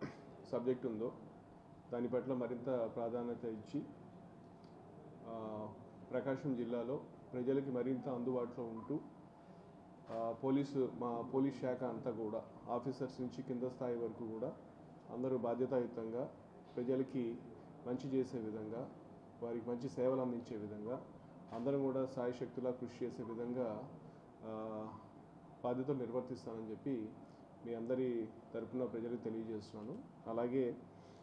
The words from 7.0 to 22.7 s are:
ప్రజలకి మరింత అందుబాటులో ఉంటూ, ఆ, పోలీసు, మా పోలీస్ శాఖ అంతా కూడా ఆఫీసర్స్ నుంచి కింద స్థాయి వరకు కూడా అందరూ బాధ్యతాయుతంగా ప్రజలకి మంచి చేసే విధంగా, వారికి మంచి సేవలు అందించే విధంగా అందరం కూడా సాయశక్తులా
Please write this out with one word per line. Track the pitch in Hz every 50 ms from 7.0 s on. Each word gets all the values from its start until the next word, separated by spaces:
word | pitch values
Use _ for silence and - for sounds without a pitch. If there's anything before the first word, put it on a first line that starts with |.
| - - - - - - -
ప్రజలకి | 127 123 131 135 139 135 139
మరింత | 123 123 120 131 131 123 - 143
అందుబాటులో | 127 120 120 131 127 123 120 120 - 135 120
ఉంటూ, | 113 113 113 107 - 143 160 - - - - - - - - - - - - - - - - - - - - - -
ఆ, | 113 113 113 117 113 - 131
పోలీసు, | 135 135 143 139 139 139 135 127 113 -
మా | 113 120 120 120 117 - 87 131
పోలీస్ | 135 135 139 131 -
శాఖ | 147 127 127 127 131
అంతా | 120 113 113 107 127
కూడా | 113 113 110 107 110 110 - - - - - 113
ఆఫీసర్స్ | 117 120 120 135 131 - 135 127 - -
నుంచి | 127 123 - 123 123
కింద | - 127 120 123
స్థాయి | 127 123 - 131 123 120
వరకు | 117 117 110 104 113 120 110
కూడా | 110 110 120 156 160 - - - - - - - - - - -
అందరూ | 113 120 127 131 131 120
బాధ్యతాయుతంగా | 113 117 117 120 131 123 139 123 120 110 - 117 113 110 113 120 143 151 - - - - - - - - -
ప్రజలకి | 131 120 123 131 131 131 131 - 131 120 113 120 - - - - - - - - - -
మంచి | 123 127 127 - 139
చేసే | 131 131 127 - 135 120
విధంగా, | 110 107 107 110 107 107 113 120 139 - - - - - - - - - - - 117
వారికి | 120 120 120 110 120
మంచి | 120 120 139 131
సేవలు | - 135 123 127 135 131
అందించే | 127 127 120 117 117 - 120
విధంగా | 104 104 101 107 107 104 113 127 147 - - - - - - - - - - 113
అందరం | 113 120 139 139 139 135
కూడా | 135 123 135 131
సాయశక్తులా | 131 - 131 123 123 120 - 127 110 - 131 123 127